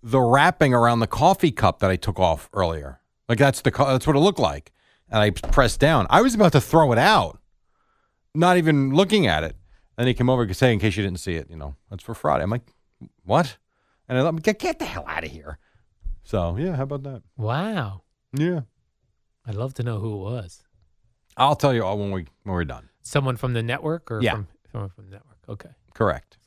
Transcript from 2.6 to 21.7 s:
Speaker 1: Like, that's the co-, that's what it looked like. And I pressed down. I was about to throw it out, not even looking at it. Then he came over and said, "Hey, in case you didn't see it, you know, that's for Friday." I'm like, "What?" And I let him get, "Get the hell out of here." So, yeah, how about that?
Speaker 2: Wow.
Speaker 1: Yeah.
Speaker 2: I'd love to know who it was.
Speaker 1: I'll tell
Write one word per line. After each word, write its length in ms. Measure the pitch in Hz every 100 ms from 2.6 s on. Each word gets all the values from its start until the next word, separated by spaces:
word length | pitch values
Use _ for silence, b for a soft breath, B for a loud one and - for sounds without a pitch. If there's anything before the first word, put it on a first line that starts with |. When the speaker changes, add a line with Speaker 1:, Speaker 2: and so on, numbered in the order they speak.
| 90 80 69 69 _ _ -
Speaker 1:
Like, 100 | 117
that's 240 | 139 -
the 80 | -
co-, 140 | - 143
that's 200 | 131 143
what 80 |
it 60 | 143
looked 180 | 180 190
like. 340 | 101 71 - _ _ _ _
And 120 | 110
I 100 | 104
pressed 500 | - - - 123 -
down. 260 | 143 156 98
I 100 | 156
was 120 | 254
about 180 | 233 190
to 80 | 147
throw 320 | - 160 151
it 60 | 117
out, 420 | 165 214 87 - _ _ _ _ _ _ _ _ _
not 220 | 151 175 180
even 380 | 160 147 135
looking 320 | 139 196 214 135
at 160 | 78
it. 140 | 80 - _ _ _ -
Then 100 | 123
he 80 |
came 140 | 120 123
over 140 | 127
and 120 | 113 92
said, 100 | 127
"Hey, 40 |
in 40 | 110
case 180 | 110 92
you 60 |
didn't 180 | 98 90
see 140 | - 82
it, 120 | 73
you 60 | 82
know, 180 | 73 71 _
that's 140 | 98
for 100 | -
Friday." 300 | 113 - 69
I'm 60 | 85
like, 200 | 120 _ _ _ _ - _
"What?" 320 | 85 123 151 - _ _ _ _ _
And 80 | 127
I 60 |
let 60 | 156
him 80 | 160
get, 240 | 156 214
"Get 180 | 370 -
the 60 |
hell 200 | 302 185 -
out 160 | 80
of 60 | 160
here." 260 | - - 78 _ _ _ _ - -
So, 340 | - 101 87 90
yeah, 200 | 175 151
how 80 |
about 180 | 135 143
that? 180 | 139 131 _ -
Speaker 2:
Wow. 680 | 110 127 202 208 110 98 _ _ _
Speaker 1:
Yeah. 280 | 135 165 175 120 _ _ _ _ _ _ _
Speaker 2:
I'd 120 | - 101
love 180 | 127
to 80 | 131
know 160 | 120 110
who 160 | 110
it 40 | 104
was. 420 | 95 123 90 - _ _ _ _ _ _ _ -
Speaker 1:
I'll 200 | 131 147
tell 180 | 143